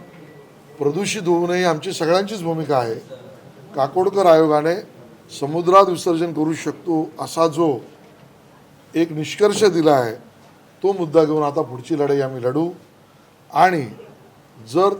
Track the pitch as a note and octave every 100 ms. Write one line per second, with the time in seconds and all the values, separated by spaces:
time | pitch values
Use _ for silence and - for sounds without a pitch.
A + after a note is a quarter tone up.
0 | - - - - - - - - C#3+ E3
1 | G3+ G#3 F3 E3+ F3 F3+ F3+ D3+ F#3+ E3+
2 | D#3+ F#3 G3+ G#3+ E3 D#3+ D3 C3+ A#2 A2+
3 | - - - - - - - C#3+ C#3 F#3
4 | F#3+ G3 F3+ D#3+ D#3 D3+ D#3 F#3 - -
5 | - - - - C#3+ E3 F3 G3 F#3+ E3+
6 | F#3 E3 E3+ D3 D#3 D#3 D#3 - F3+ D#3+
7 | D#3+ - C3+ E3 E3 D3+ E3 A#2 - -
8 | - - - _ - - _ _ - D#3
9 | E3 D3+ D3+ - G#3 G3+ G#3 E3+ D#3 C#3
10 | A2+ - - - - - _ _ F#3+ G3
11 | D#3+ E3 D3+ D#3 D3 C#3 A#2+ B2 A#2+ D3+
12 | C#3+ C#3 C3+ C3 B2 D3 E3+ F3 - _
13 | _ _ _ _ - D3+ F#4 E3 A#2 A3+
14 | - - - _ _ - A2 D3 G3 G3